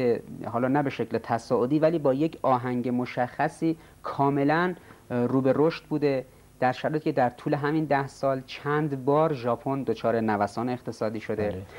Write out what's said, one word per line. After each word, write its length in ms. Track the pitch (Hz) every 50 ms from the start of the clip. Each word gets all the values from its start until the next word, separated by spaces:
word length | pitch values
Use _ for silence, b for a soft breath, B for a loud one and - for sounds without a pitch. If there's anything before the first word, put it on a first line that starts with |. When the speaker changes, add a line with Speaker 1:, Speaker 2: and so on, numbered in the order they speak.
| 127 120 117 - - - - - -
Speaker 1:
حالا 220 | 104 104 117 123 127
نه 140 | 135 147 147
به 80 | 135
شکل 280 | - - 117 110 110 113
تصاعدی، 600 | - - 120 113 - - 131 110 117 127 147 156
ولی 200 | 151 156 170 165
با 160 | 143 143 131
یک 240 | 135 156 160 - - -
آهنگ 460 | 135 131 123 120 127 123 123 120 127
مشخصی 880 | 123 123 123 120 - 135 123 123 - - 143 156 156 - 165 165 160 B B B B B -
کاملاً، 720 | - - - 139 139 143 143 139 143 151 165 175 185 175 B B B B B B B
اه، 160 | 123 123 120
رو 140 | 123 127 135
به 120 | 131 135 127
رشد 280 | 131 147 165 160 - -
بوده، 420 | - 151 151 147 143 135 131 123 B B B B B - -
در 120 | 127 127 127
شرایطی 320 | - - 139 151 156 151
که 80 | 160 147
در 180 | 160 160 151
طول 240 | - - - 156 151
همین 300 | 143 143 147 156 160 156
ده 220 | 147 147 139 139
سال 360 | 135 - - - 135 135 135 -
چند 580 | - - - - 143 147 151 156 151 139 131 123
بار 280 | 135 143 151 160 165 151
ژاپن 500 | 127 117 123 117 113 - 135 135 139 127
دچار 380 | 120 113 113 - 117 113 117
نوسان 480 | 113 110 107 101 104 101 - 117 113 127
اقتصادی 520 | 127 123 - - 110 - 117 110 113 107
شده، 280 | - - 107 104 104 101
Speaker 2:
بله. 140 | 95 95 98 B B